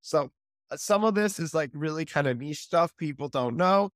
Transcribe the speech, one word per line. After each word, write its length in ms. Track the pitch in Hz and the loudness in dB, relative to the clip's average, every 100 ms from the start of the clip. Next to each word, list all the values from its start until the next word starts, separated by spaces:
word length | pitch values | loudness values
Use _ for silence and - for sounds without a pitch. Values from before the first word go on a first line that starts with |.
So, 280 | - 156 135 _ _ _ _ | 0 -2 -2 _ _ _ _
uh, 60 | 143 | -12
some 280 | - 202 | 0 2
of 120 | 214 202 | 4 2
this 240 | 208 - | 0 -2
is, 120 | 165 | -2
like, 180 | 160 147 | -2 -2
really 300 | 147 156 156 | -4 -4 -4
kind 240 | 156 - 143 | -2 0 0
of 100 | 120 | 0
niche 240 | 143 147 | -4 -10
stuff 340 | - 180 170 _ | -2 2 2 _
people 320 | 156 139 143 | -8 -6 -6
don't 280 | 139 123 123 | -2 -2 2
know. 340 | 180 196 208 | 4 4 2